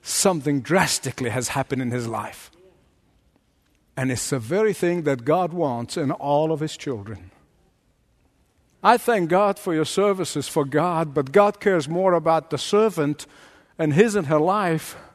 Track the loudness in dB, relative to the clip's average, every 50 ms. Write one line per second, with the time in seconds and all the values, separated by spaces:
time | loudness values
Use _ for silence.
0 | _ -6 -4 0 2 2 0 0 -2 -2 -2 -2 -2 0 2 2 2 2 0 -4
1 | -4 -6 -8 -4 -6 -4 -4 -4 -4 -4 -4 -4 -4 -4 -4 -4 -4 -4 -4 -4
2 | -6 -6 -6 -8 -8 -10 -12 -16 -20 -20 _ _ _ -20 _ _ _ _ _ _
3 | _ _ _ _ _ _ _ _ _ _ _ _ _ _ _ _ _ _ _ -4
4 | -2 -2 -2 -4 -4 -4 -4 -4 -4 -4 -2 0 0 0 0 0 0 0 0 0
5 | 0 -2 -2 -2 0 0 0 2 2 -2 -2 -2 -2 -2 -2 -4 -6 -8 -6 -4
6 | -2 -2 -4 -4 -2 0 2 2 2 2 0 -2 -4 -6 -6 -8 -8 -8 -8 -8
7 | -8 -12 -14 -14 -16 -20 _ _ _ _ _ _ _ _ _ _ _ _ _ _
8 | _ _ _ _ _ _ _ _ _ _ _ _ _ _ _ _ 4 4 4 4
9 | 4 0 2 2 2 2 2 2 4 2 0 -2 -4 -2 0 0 0 0 0 0
10 | 2 2 2 0 -4 -4 -4 -6 -6 -2 -2 -2 -2 0 0 0 2 2 0 0
11 | -2 -2 -2 -4 -4 2 6 6 6 6 4 0 0 2 2 2 0 0 -2 0
12 | 2 4 4 4 4 2 2 2 0 -2 -6 -6 -4 0 2 4 4 2 2 0
13 | -2 -2 -2 -4 -8 _ -20 -20 -20 -20 -20 -20 _ _ _ _ 0 2 4 6
14 | 4 4 4 0 0 2 2 2 2 2 2 0 0 0 0 -2 -4 -8 -16 -18
15 | -20 -20 _